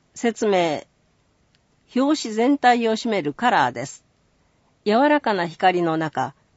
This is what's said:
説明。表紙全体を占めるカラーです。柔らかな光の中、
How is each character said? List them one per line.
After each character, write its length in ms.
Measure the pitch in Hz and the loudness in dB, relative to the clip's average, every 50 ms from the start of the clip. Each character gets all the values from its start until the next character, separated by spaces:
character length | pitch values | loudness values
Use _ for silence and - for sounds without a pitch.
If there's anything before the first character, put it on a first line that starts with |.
| _ _ - | _ _ -10
説 320 | - - 233 214 - 240 | -4 -4 -4 -2 -2 0
明。 380 | 208 196 180 175 165 147 120 - _ _ _ _ _ _ _ _ _ _ _ _ _ _ _ _ _ _ _ _ _ - | 0 2 2 2 0 -2 -6 -8 _ _ _ _ _ _ _ _ _ _ _ _ _ _ _ _ _ _ _ _ _ -2
表 260 | 240 269 285 311 - | 0 0 0 0 -2
紙 120 | - 233 214 | -4 -4 -2
全 220 | 220 233 254 285 | 0 0 2 2
体 300 | 285 - 247 240 247 233 220 | 2 4 2 2 2 2 0
を 40 | |
占 160 | 220 214 - 240 | -2 -2 -2 -2
め 120 | 214 196 | -2 -2
る 140 | 151 147 139 | -2 -4 -4
カ 160 | - 233 247 | -2 0 0
ラ 200 | 214 165 139 123 | 2 2 2 0
ー 20 | |
で 140 | 113 117 127 | -2 -6 -10
す。 180 | - - - _ _ _ _ _ _ _ _ _ _ _ _ _ _ _ _ - | -12 -14 -18 _ _ _ _ _ _ _ _ _ _ _ _ _ _ _ _ -2
柔 240 | 208 208 233 277 294 | 0 2 2 4 2
ら 120 | 294 294 | 2 2
か 140 | - 233 208 | 0 -2 -2
な 140 | 185 175 170 | -2 -4 -4
光 340 | 165 - - 185 180 180 | -2 0 2 2 2 2
の 140 | 170 165 160 | 0 0 -2
中、 380 | 156 160 151 - - 127 120 - _ _ _ _ | -2 -4 -4 -4 -4 -6 -6 -8 _ _ _ _